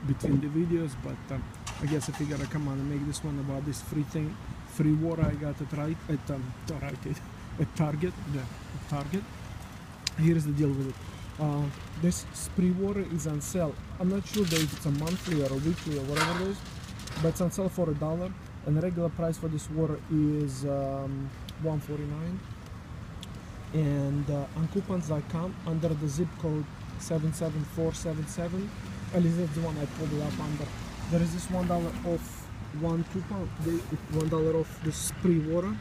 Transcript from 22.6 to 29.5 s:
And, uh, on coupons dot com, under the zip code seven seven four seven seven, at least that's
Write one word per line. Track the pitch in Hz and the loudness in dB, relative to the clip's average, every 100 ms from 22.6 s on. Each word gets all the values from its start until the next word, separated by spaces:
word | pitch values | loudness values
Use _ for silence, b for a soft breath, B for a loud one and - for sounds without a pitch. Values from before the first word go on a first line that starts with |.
| - - - - - - - - - - - | -10 -12 -10 -10 -10 -10 -10 -10 -10 -12 -2
And, | 156 147 143 139 143 143 | 2 4 4 2 2 2
uh, | 143 139 165 | 0 -2 -2
on | 160 | 0
coupons | 202 196 185 156 | 0 0 -2 2
dot | 156 143 | 0 0
com, | 165 180 196 170 | -2 -2 -4 -2
under | 165 160 | 2 2
the | 151 151 | 2 0
zip | 139 170 - | 0 0 0
code | 165 151 147 - - - | 0 0 -2 -8 -10 -8
seven | - 165 156 | 0 2 2
seven | - 160 151 147 | 0 0 0 -2
four | 175 160 | 0 0
seven | 156 170 156 147 | 0 -2 -2 -4
seven, | - 175 185 208 - - - - | -2 -2 -2 -4 -6 -8 -8 0
at | 185 | 4
least | 170 165 | 6 6
that's | 175 | 2